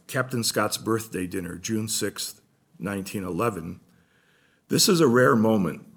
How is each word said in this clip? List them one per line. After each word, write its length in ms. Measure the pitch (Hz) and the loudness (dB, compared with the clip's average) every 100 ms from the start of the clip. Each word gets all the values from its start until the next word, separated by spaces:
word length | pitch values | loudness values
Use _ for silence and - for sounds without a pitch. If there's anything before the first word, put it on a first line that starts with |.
| - | -6
Captain 360 | 131 127 123 | -4 -4 -4
Scott's 340 | 110 - 107 - | -2 -2 -2 -2
birthday 500 | 98 113 110 92 90 | -2 -2 -2 -8 -6
dinner, 300 | 92 85 85 | -6 -8 -8
June 300 | - 110 107 | -4 -4 -2
sixth, 540 | - 104 - - - _ _ _ - | -4 -4 -6 -12 -12 _ _ _ -10
nineteen 440 | 95 98 95 107 | -6 -6 -6 -8
eleven. 580 | 92 85 117 92 82 92 _ _ _ _ _ _ _ _ _ | -6 -2 -2 -4 -8 -14 _ _ _ _ _ _ _ _ _
This 200 | 165 - | 2 4
is 100 | 175 | 6
a 80 | 151 | 6
rare 280 | 120 131 120 | 6 6 6
moment 500 | 113 110 85 - - | 4 4 0 -4 -14